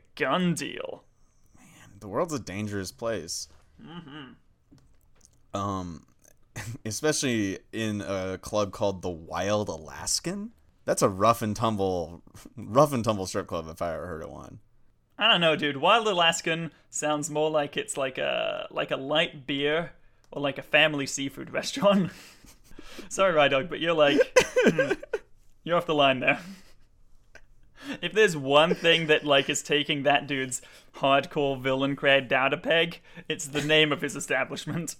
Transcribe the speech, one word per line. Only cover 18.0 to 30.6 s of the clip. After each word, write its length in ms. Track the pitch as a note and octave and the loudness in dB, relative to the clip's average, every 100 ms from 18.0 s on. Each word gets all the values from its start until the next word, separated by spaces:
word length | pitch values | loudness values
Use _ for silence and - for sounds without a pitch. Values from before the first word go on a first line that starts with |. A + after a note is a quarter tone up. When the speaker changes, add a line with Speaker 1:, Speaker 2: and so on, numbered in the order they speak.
| C3+ C3 | -4 -4
Speaker 1:
a, 500 | C#3 A#2+ - - - | -2 -2 -2 -4 -6
like 200 | - D3 | -6 -4
a 60 | C3+ | -4
light 500 | C3+ D3+ E3+ D3+ B2+ | -2 0 0 -4 -6
beer 440 | C#3 C#3+ D#3 E3 - - _ _ | -2 0 0 -2 -10 -20 _ _
or, 100 | - | -6
like, 160 | C#3+ C3+ | -6 -6
a 40 | |
family 440 | - D3+ D#3 D3 C3+ | 0 4 4 2 -4
seafood 420 | - C#3 - B2+ | -6 -8 -10 -8
<laughs> 40 | |
restaurant. 580 | - - C#4 C#4 G3+ E3+ - - - - - - - - - F#3+ | -6 -4 0 4 4 2 -4 -20 -20 -20 -20 -20 -20 -18 -16 -6
Sorry, 240 | - F#3+ | 2 4
Rydog, 360 | D#3 C#3+ C3+ C3 | 6 6 4 0
but 100 | - | -4
you're, 140 | E3 | 0
like, 260 | D#3+ C#3+ D4 - - | 4 6 6 4 4
hmm, 540 | - B4+ A4 E3 C5+ G4+ - G#4 - - - - | 4 4 4 4 0 -2 -6 -10 -10 -20 -20 -14
you're 140 | D#3+ E3+ | -2 -2
off 80 | E3+ | 2
the 80 | D3+ | 4
line 240 | C#3 B2+ | 4 4
there. 200 | C3 C#3+ F3+ G3 - - - _ - - _ - - - - - C#4 C4+ | 2 0 -4 -18 -20 -20 -20 _ -20 -20 _ -20 -20 -20 -20 -16 -12 -8
If 120 | F3 | -2
there's 220 | F#3 G#3+ D#3 | 4 4 2
one 400 | C3+ D3 E3 F3 | 4 6 6 4
thing 320 | E3+ E3 D#3+ | 4 4 4
that, 180 | D3+ D3 | 2 4
like, 240 | C#3 C#3 | 4 2
is 140 | C#3+ | -2
taking 400 | - D3 C#3+ D3 | 0 0 0 0
that 240 | C#3 C#3+ C#3 | 2 2 2
dude's 340 | C#3 C3 B2 | -4 -4 -6